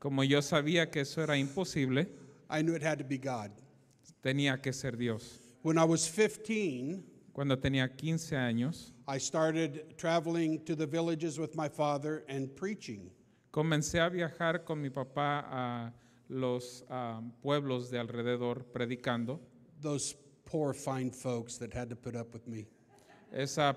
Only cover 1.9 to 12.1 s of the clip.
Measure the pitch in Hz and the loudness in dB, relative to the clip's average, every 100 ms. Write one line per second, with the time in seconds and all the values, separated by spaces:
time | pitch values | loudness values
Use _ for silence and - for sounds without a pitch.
1.9 | 131 190 - - - - 156 160 165 156 | 2 2 -4 -20 -20 -4 0 0 2 0
2.9 | 147 135 139 131 123 104 107 - - _ | 0 -2 -4 -2 -4 -6 -12 -20 -20 _
3.9 | _ - - 131 139 143 131 135 123 135 | _ -20 -4 0 2 2 2 -2 -4 -4
4.9 | 117 120 110 - - - - 160 160 165 | -2 0 -2 -6 -16 -20 -4 2 6 6
5.9 | 160 - - 214 214 - 220 196 127 131 | 6 2 4 2 2 -2 0 0 0 -4
6.9 | 190 - - - - 139 131 139 135 131 | -6 -10 -20 -12 -2 2 2 2 2 2
7.9 | 131 156 160 165 143 123 117 127 165 - | 0 -2 -2 0 0 2 2 0 -2 -10
8.9 | - - 139 - 165 160 160 160 147 156 | -12 -6 -4 0 4 4 4 0 -2 -12
9.9 | 151 165 170 160 170 160 156 156 156 156 | -4 2 2 2 2 2 0 -2 -2 0
10.9 | 165 165 165 165 143 151 160 151 - 147 | 0 0 0 -2 -2 -4 -2 -2 0 2
11.9 | 143 151 | 2 -2